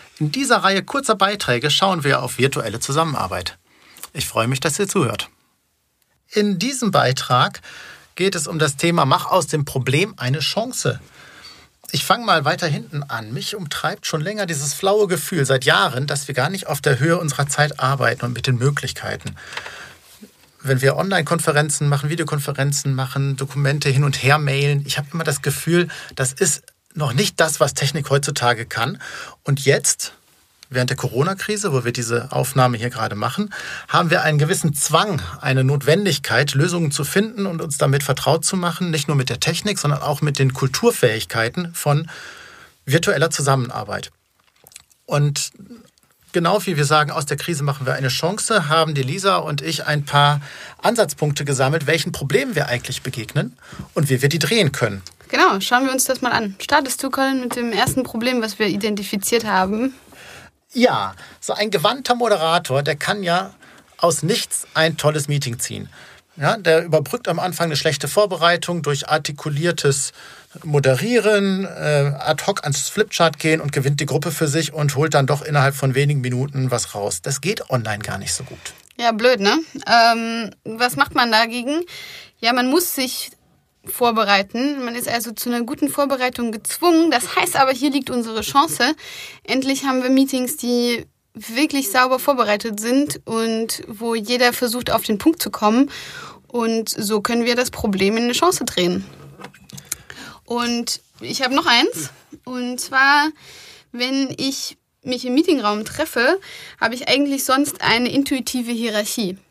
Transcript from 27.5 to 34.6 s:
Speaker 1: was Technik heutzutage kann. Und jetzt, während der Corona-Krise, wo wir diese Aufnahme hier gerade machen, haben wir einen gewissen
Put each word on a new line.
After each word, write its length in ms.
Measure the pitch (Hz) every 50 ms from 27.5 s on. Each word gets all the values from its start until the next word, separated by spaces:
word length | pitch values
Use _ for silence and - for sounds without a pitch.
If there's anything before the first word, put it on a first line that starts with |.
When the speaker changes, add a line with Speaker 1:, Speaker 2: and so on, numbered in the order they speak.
| 156 -
Speaker 1:
was 140 | 156 131 -
Technik 340 | - 143 135 - 156 139 -
heutzutage 560 | 135 143 143 - 143 - 131 120 120 107 110
kann. 340 | - - 113 113 147 202 - - - - - - - - _ -
Und 240 | - 139 135 135
jetzt, 480 | 135 143 - - - - - - - - _ _ _ _ _ _ _ _ _ - -
während 180 | 127 127 127 131
der 80 | 139
Corona-Krise, 800 | - - 139 107 123 151 185 196 190 - - 214 202 214 190 139
wo 100 | 127 113
wir 80 | 120 120
diese 400 | - 117 110 117 120 113 135 131
Aufnahme 460 | 135 131 - - 135 127 127 120 107
hier 100 | 117 123
gerade 260 | 127 117 110 104 101
machen, 380 | 104 110 120 135 - 208 208 - - - - - - - -
haben 200 | - 160 175 165
wir 140 | 170 175 127
einen 160 | 156 151 147
gewissen 360 | 151 147 196 -